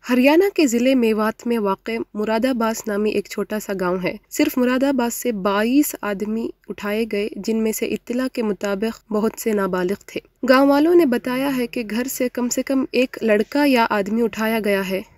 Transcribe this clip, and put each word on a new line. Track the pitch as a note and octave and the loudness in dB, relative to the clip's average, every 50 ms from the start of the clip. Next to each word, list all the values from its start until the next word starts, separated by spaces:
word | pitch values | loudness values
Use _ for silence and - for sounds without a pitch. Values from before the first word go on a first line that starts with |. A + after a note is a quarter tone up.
| _ - | _ 0
हरियाणा | B3 B3+ B3 C#4 D4 E4 G4 G4+ | 0 4 4 6 6 6 4 4
के | G4 - E4 C4+ | 2 2 2 2
जिले | G#3+ A#3 A#3+ C4 C4+ | 2 2 2 4 4
मेवात | C4 A#3 A3 A3 G#3 G#3+ G#3+ A3 _ - A#3+ | 4 4 2 2 2 0 -2 -2 _ -4 -4
में | A#3+ A#3 | -2 0
वाक़े | G#3 G3 F#3+ G3 _ - A3+ A#3 | 0 -2 -2 -4 _ -8 -6 -6
मुरादाबाद | - _ _ G#3 G#3 G#3+ A3 A3+ A3 C4 C4+ A#3 A#3 A3 A3+ A3 - A3+ | -8 _ _ -6 -4 -2 0 0 0 0 0 0 0 -2 -2 -4 -6 -6
नामी | G#3 G3+ G#3+ G#3+ | -4 -2 -2 0
एक | - G#3 G3+ - | 0 -2 -4 -4
छोटा | - - G3+ - G#3+ G#3+ | -6 -8 -6 -4 -6 -8
सा | G#3 - G3+ | -6 -6 -4
गांव | F#3+ F#3 F3+ F3+ F#3 | -2 -2 -2 -2 -2
है। | F3+ F3 - G#3 _ _ | -2 -4 -6 -6 _ _
सिर्फ | - - D4+ D4+ - - | -2 0 0 0 2 0
मुरादाबाद | B3 B3 B3+ C4 C4 C#4 C#4+ B3+ A#3+ A#3+ | 0 2 2 2 2 0 0 0 0 -2
से | A#3 - - B3 | -4 -4 -4 -4
बाईस | A#3 G3+ F#3 G#3 G3 G3+ G#3+ A#3 B3+ C#4+ D4 - - - - | -4 -2 -2 0 0 2 0 2 2 2 2 2 -2 -6 -6
आदमी | - G#3 F#3+ G#3 G#3 A3 A3+ A3+ - - _ _ - | -6 -4 -4 -4 -4 -4 -6 -6 -8 -10 _ _ -14
उठाए | G3+ - - G#3 G#3 A3 A#3 | -12 -8 -6 -4 -2 -2 -2
गए, | A3+ G#3 G3+ G#3 A3 - - | -2 -4 -4 -4 -6 -8 -8
जिनमें | F#3 - A3 A3+ A3 A3 | -4 -2 -2 0 0 -2
से | G#3+ - - | -2 -2 -4
इत्तला | - - A3 _ - A#3+ B3 B3+ C4 | -4 -4 -6 _ -6 -4 -4 -4 -4
के | _ - | _ -4
मुताबिक | A#3 G#3+ G3+ - - G3+ G3+ G3 G#3 A3+ A3+ - _ _ | -4 -4 -4 -4 -2 -4 -2 -2 -2 -4 -6 -8 _ _
बहुत | G#3 G#3+ G#3 A3 - - | -2 0 0 0 -2 -2
से | - A3+ G#3+ | -4 -2 0
नाबालिग | G3+ G3 F#3+ F3+ F#3 F#3 F3+ G3+ - _ - - | 0 0 0 0 0 0 -2 -2 -4 _ -12 -12
थे। | - - _ _ _ - | -12 -12 _ _ _ 2
गांव | A#3+ C4 C4 C#4 C#4 | 4 6 6 6 6
वालों | C#4+ C#4+ D4+ E4 F4+ | 6 6 4 6 6
ने | F4 E4+ | 6 6
बताया | C#4 A#3 A#3+ - B3+ B3+ B3+ C4+ C#4+ | 6 2 0 -2 -4 -4 -2 -2 -2
है | C#4 B3+ B3 A#3 | -2 -2 -4 -4
कि | - B3+ A#3+ | -4 -6 -6
घर | G#3 G#3+ A3 B3 C4 | -4 -4 -4 -4 -4
से | - - B3+ B3 | -4 -4 -4 -2
कम | _ - A#3+ B3 | _ -2 -4 -2
से | - - | -2 -2
कम | B3+ - C#4 C4+ B3+ - - | -2 0 0 -2 -2 0 0
एक | A#3+ B3+ C4 - - - | 0 0 0 -2 -4 0
लड़का | A3 G#3 G#3 G#3+ _ - C#4+ D4 | 2 2 2 2 _ 0 2 2
या | C#4+ C4 A#3+ A#3 | 4 4 4 4
आदमी | - - G#3 G3+ G3 G#3+ A3+ | 2 2 -2 0 0 0 0
उठाया | A#3+ A3+ - G#3+ A3 A3 A3+ A3+ | 0 0 -2 -2 -2 -2 -2 0
गया | G#3 G#3+ G3+ G3 | 0 0 0 0
है | G3 F#3 F#3+ F#3+ G#3+ - _ | 0 -2 -4 -6 -6 -8 _